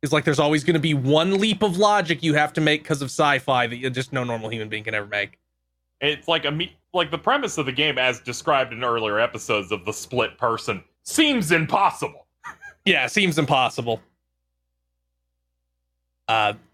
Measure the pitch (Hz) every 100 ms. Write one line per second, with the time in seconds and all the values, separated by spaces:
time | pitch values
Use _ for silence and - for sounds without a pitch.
0 | 139 151 156 143 147 156 143 160 160 147
1 | 131 151 175 196 220 214 214 175 208 208
2 | 170 160 165 151 151 - 151 151 - 147
3 | 135 - 151 139 135 127 120 120 131 127
4 | 131 135 123 113 110 113 107 107 107 107
5 | 101 104 98 _ _ _ _ _ _ _
6 | 143 147 - 165 147 151 180 _ _ 180
7 | 160 156 - 277 233 - 135 127 151 131
8 | 127 120 - 120 - 139 127 117 123 117
9 | 110 104 120 110 - 107 92 101 87 110
10 | - 123 110 - 120 113 - 98 - _
11 | - - 302 254 156 165 160 - 190 -
12 | 135 - _ _ - - - _ - 165
13 | 127 - 185 151 139 143 120 - 117 113
14 | _ _ _ _ _ _ _ _ _ _
15 | _ _ _ _ _ _ _ _ _ _
16 | _ _ - 113 104 104 _